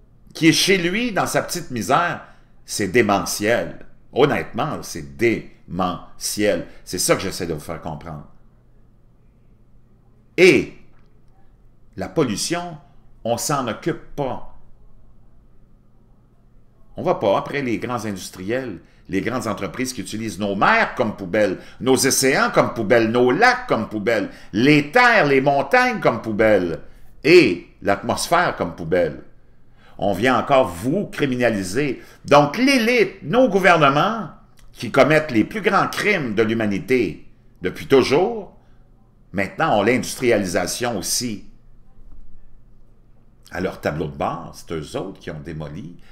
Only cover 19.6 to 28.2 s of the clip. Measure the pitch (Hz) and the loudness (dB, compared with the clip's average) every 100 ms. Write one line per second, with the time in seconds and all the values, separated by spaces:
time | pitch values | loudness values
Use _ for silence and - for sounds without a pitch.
19.6 | 95 87 82 - 90 107 110 87 104 98 | -6 -6 -8 -8 -10 -8 -8 -6 -4 0
20.6 | 170 226 202 - 110 98 92 107 104 85 | 2 2 0 -2 -4 -4 -2 0 2 0
21.6 | - - 127 127 131 - 131 165 240 - | -10 -6 0 2 2 2 2 2 0 2
22.6 | 113 - 101 120 110 120 127 151 240 240 | 0 0 2 4 4 4 4 4 4 2
23.6 | - 127 101 107 101 110 95 - - 98 | 0 -2 -2 -4 -2 -2 -2 -8 -6 2
24.6 | 135 147 143 247 247 220 147 135 143 139 | 4 4 4 4 4 4 4 4 4 2
25.6 | 131 247 254 214 147 117 110 104 110 101 | 2 2 2 2 0 0 -2 2 4 4
26.6 | 87 78 - - - - 143 175 123 85 | 2 -6 -12 -20 -20 -4 6 8 8 2
27.6 | - - - 101 117 - | -8 -6 -2 -2 0 -4